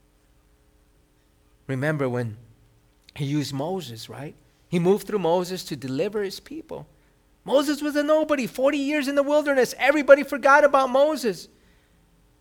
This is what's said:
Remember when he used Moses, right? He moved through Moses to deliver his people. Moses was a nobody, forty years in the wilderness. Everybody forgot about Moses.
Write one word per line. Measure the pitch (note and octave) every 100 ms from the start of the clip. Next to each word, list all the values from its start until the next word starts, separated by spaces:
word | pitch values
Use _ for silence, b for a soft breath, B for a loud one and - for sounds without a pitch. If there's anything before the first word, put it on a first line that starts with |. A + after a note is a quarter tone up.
| _ _ _ _ _ _ _ _ _ _ _ _ _ _ _ _ -
Remember | C3 D3+ D3+ C3
when | B2 A#2 G#2 - _ _ _ _ _ _
he | - C#3
used | D3+ B2+
Moses, | C3+ D#3 F#3+ C3 A2+ -
right? | A2+ D3+ - _ _ _
He | F3
moved | F3 G3 G3+
through | G#3
Moses | E3 F3+ F3+ F#3
to | - D3
deliver | C3 C3+ G3 G#3
his | G3 -
people. | - D#4 - C#3+ D3+ _ _ _ _ _
Moses | F#3 C4+ D4 C#4+
was | D4
a | D4
nobody, | D4 D#4 D4+ C#4+ A3
forty | - C4+ D4
years | C#4 D4+ C4+
in | C#4+
the |
wilderness. | C#4 D4+ D4 C4+ A#3 -
Everybody | B3+ D4+ C4+ C#4+
forgot | C4 C#4 C4+ C#4+
about | D4 C#4 C4
Moses. | C4 D4+ D4 A#3 F3 - _ _ _ _ _ _ _ _ _